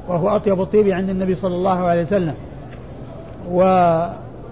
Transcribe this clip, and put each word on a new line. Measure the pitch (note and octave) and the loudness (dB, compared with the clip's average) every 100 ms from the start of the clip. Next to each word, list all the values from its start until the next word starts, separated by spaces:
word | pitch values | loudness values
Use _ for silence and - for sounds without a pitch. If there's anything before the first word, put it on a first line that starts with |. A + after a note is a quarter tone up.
| - | -4
وهو | F3 F#3+ | 0 2
أطيب | G#3 G#3 F#3 | 2 2 0
الطيب | F#3 G#3+ G3+ | 2 4 4
عند | F3+ F#3+ | 2 -2
النبي | F#3 F#3+ | -2 0
صلى | F#3 F#3+ | 0 -2
الله | F3 F#3+ F3+ | 0 0 2
عليه | F3+ E3+ | 2 2
وسلم. | E3 G3+ E3 B2 - - - - - - - - - - F3 | 2 0 0 -4 -12 -16 -16 -16 -16 -16 -14 -14 -16 -14 -2
و | F3 F#3 F#3 E3+ E3 E3+ - - - - | 4 6 6 6 4 0 -6 -14 -16 -16